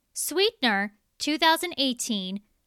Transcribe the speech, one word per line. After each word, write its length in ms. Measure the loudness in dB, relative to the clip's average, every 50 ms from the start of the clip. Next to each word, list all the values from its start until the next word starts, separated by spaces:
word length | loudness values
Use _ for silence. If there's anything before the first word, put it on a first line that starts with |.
| _ _ -10
Sweetener, 800 | -8 -6 -2 0 2 2 2 0 0 0 0 2 2 -2 -4 -8 _ _ _ _ -8
two 200 | -4 -2 0 2
thousand 360 | 4 4 4 4 0 -6 -2
eighteen, 680 | -2 -2 -2 0 -2 -4 -4 -4 -4 -4 -6 -8 -10 _ _ _ _ _